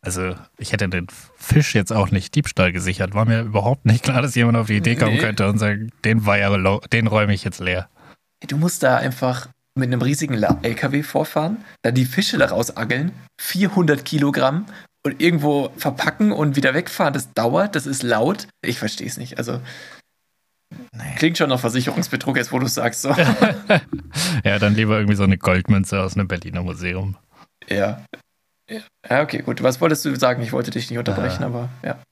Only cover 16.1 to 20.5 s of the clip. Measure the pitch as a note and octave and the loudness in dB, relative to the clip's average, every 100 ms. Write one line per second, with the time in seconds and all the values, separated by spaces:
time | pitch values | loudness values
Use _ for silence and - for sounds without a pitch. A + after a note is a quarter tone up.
16.1 | - G#3+ - D3+ C#3 C#3 C3+ F3 - E3 | 2 0 2 2 2 2 0 -2 -2 0
17.1 | C3+ B2+ - A2+ D3+ G3+ F#3+ C3+ C3+ B2 | 0 -4 -2 0 2 0 -2 -4 -4 0
18.1 | A2 B2 G#3 - _ - A#2+ G#2+ - - | 2 2 -2 -8 _ -6 -4 -4 -6 -10
19.1 | - B2+ B2+ A#2+ B2+ B2+ - - - _ | -10 -10 -8 -6 -6 -10 -16 -18 -20 _
20.1 | _ _ _ _ | _ _ _ _